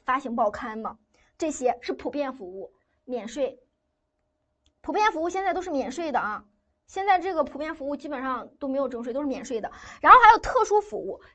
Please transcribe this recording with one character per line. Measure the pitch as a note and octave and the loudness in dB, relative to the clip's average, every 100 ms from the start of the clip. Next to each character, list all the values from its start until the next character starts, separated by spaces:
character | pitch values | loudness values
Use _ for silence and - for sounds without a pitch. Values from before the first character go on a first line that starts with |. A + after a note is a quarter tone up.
发 | - C4 | -4 -4
行 | C4 A#3 | -2 -2
报 | G#3+ | -2
刊 | G#3 A#3+ A3 | -2 -8 -10
嘛， | G#3 C3 _ _ _ - | -10 -12 _ _ _ -6
这 | D#4+ | -6
些 | C#4 B3 - | -2 -2 -2
是 | - | -6
普 | - C#4+ | -8 -6
遍 | C#4+ C4+ | -6 -6
服 | C4 F3+ | -8 -14
务， | F#3+ F3 _ _ _ - | -14 -16 _ _ _ -10
免 | B3 G#3 | -10 -8
税。 | D4 C4 - _ _ _ _ _ _ _ _ _ _ _ _ | -4 -6 -6 _ _ _ _ _ _ _ _ _ _ _ _
普 | - | -6
遍 | F4 G#4+ | -2 0
服 | D#4+ | 0
务 | E4+ | -2
现 | F#4 G4 | -2 -2
在 | |
都 | F4 | -4
是 | F4+ | -4
免 | C#4+ A3 | -4 -4
税 | D#4+ E4 | -6 -4
的 | A#3+ | -2
啊， | G#3 G#3 - _ _ _ _ | -2 -6 -12 _ _ _ _
现 | F#4+ G4 | -4 2
在 | F#4 | 2
这 | F4+ | 2
个 | E4 | -2
普 | C#4+ C4+ | -2 -4
遍 | D#4 | -8
服 | D#4+ C#4 | -8 -6
务 | C#4+ | -8
基 | D#4 | -8
本 | C#4 | -8
上 | C4 B3 - - | -6 -6 -8 -10
都 | C#4 | -6
没 | C4+ | -2
有 | C4 | -4
征 | A#3+ | -4
税， | A#3+ | -6
都 | C4 | -6
是 | D4 | -4
免 | A#3 | -6
税 | A#3+ A3+ | -4 0
的。 | - - - - | 0 -2 -18 2
然 | D#4 | 10
后 | B4 | 10
还 | G#4+ | 12
有 | A4+ | 8
特 | - B4+ G4 | 4 0 2
殊 | G#4 | 2
服 | G4+ - | 0 -6
务， | - - - | -8 -10 -14